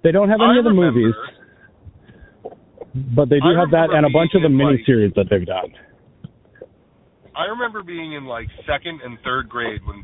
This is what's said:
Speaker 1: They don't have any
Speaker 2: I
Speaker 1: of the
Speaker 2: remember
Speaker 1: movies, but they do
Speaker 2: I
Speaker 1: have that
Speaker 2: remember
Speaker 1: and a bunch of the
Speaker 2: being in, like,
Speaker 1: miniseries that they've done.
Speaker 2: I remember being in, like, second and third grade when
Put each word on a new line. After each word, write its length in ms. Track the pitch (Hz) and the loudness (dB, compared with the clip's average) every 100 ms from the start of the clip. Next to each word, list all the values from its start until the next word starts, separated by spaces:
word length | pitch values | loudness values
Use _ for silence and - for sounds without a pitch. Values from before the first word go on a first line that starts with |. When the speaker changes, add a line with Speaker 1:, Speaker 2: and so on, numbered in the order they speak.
Speaker 1:
They 80 | 170 | 2
don't 160 | 180 208 | 2 2
have 120 | 214 | 2
any 140 | 233 247 | 4 4
Speaker 2:
I 20 | |
Speaker 1:
of 60 | 226 | 4
the 60 | |
Speaker 2:
remember 280 | 190 170 120 | 4 2 2
Speaker 1:
movies, 160 | 113 113 123 - - _ _ _ - - - - - _ - - _ - - 131 135 123 | 0 -2 -10 -20 -20 _ _ _ -20 -20 -20 -20 -20 _ -20 -20 _ -20 -12 -10 -2 0
but 140 | 135 | 2
they 100 | 143 | 2
do 160 | 151 170 | 4 2
Speaker 2:
I 40 | |
Speaker 1:
have 120 | 170 | 2
that 160 | 165 165 | 2 2
Speaker 2:
remember 40 | 156 | 2
Speaker 1:
and 80 | 147 | 2
a 40 | |
bunch 220 | 147 165 | 2 2
of 80 | 190 | 2
the 80 | 156 | 2
Speaker 2:
being 100 | 135 | 2
in, 80 | 143 | 2
like, 120 | 127 | 2
Speaker 1:
miniseries 300 | 123 120 104 101 | 2 2 2 0
that 120 | 95 | 0
they've 160 | 101 87 | -2 -2
done. 260 | 92 87 - - _ _ _ - _ _ _ - _ _ _ _ _ _ - | -8 -8 -14 -20 _ _ _ -20 _ _ _ -20 _ _ _ _ _ _ -10
Speaker 2:
I 100 | 180 | -8
remember 380 | 233 240 214 | -6 -8 -10
being 300 | 175 175 160 | -14 -14 -12
in, 120 | 147 131 | -14 -12
like, 220 | 117 113 - - | -12 -12 -14 -8
second 320 | 143 175 160 | -8 -8 -14
and 160 | 123 117 | -16 -12
third 240 | 131 127 123 | -6 -6 -6
grade 320 | 120 117 107 - | -8 -8 -8 -12
when 180 | 101 | -14